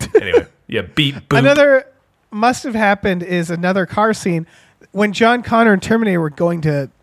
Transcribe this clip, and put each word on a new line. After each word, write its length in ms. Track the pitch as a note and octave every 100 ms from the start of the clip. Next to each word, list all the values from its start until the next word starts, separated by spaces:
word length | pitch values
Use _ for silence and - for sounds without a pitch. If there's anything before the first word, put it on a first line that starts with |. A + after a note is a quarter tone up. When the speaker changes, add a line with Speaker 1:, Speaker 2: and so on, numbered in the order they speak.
| - -
Speaker 1:
Anyway, 240 | - - - _ -
yeah, 140 | G#2+
beep, 320 | F2+ - C#3 C#3 -
boop. 120 | C#3+
Speaker 2:
Another 480 | C#3+ C#4+ C#4+ C4 - _ _ _ _
must 340 | G#3+ A#3 B3
have 120 | C4 A3
happened 480 | G#3 G3+ G#3 F3+
is 260 | F3+ F3+ E3+
another 360 | E3+ F3+ F#3+ E3+
car 260 | - A3
scene. 320 | G#3 F#3+ E3 D#3+ _ _ _ _
When 200 | F#3+ G#3
John 300 | F3+ A3+ B3
Connor 320 | - A3+ A#3
and 80 | F#3+
Terminator 400 | - A3+ G#3+ F3
were 80 | D#3
going 320 | D3 E3+ E3+
to 300 | D3+ C#3+ C3+ _